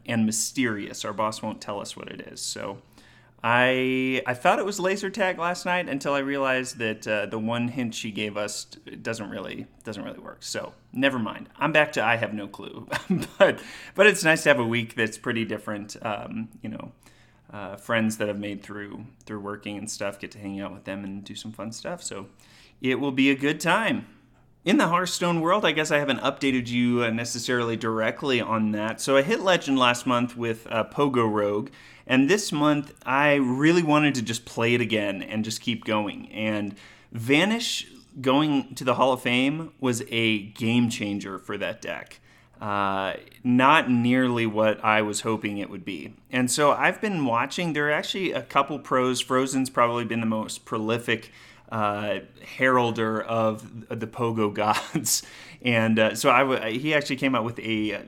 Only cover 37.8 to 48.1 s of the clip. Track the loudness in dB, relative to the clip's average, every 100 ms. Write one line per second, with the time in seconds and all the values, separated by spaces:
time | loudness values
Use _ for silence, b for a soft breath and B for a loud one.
37.8 | -8 -18 -20 -4 2 4 4 2 -2 -4
38.8 | 0 2 4 2 2 2 2 0 -8 -4
39.8 | -2 -2 -2 0 2 0 -4 -4 0 2
40.8 | 2 0 -4 -6 -6 -10 -8 -6 -6 -6
41.8 | -8 -10 -12 -20 b b b -12 -6 -2
42.8 | 0 0 -2 -4 -10 -6 2 6 8 6
43.8 | 6 2 4 4 2 2 0 2 2 2
44.8 | 4 4 2 -2 -2 -2 -2 -6 -8 -10
45.8 | -8 -8 -10 -16 _ 0 0 4 4 4
46.8 | 2 0 -2 0 0 0 0 -2 -2 0
47.8 | 0 0 -2